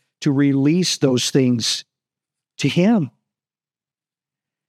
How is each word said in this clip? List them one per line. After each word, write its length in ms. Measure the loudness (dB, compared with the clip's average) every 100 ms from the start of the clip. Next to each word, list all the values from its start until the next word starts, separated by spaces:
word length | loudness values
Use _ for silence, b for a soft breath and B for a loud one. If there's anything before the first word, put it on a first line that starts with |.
| _ -6
to 100 | -2
release 640 | 2 2 2 2 0 -2 -2
those 340 | 0 0 0
things 540 | 0 2 0 -2 -6 -10 _ _ _ _ _ _ -6
to 120 | -4
him. 420 | 0 2 0 -2 _ _ _ _ _ _ _ _ _ _ _ _ _ _ _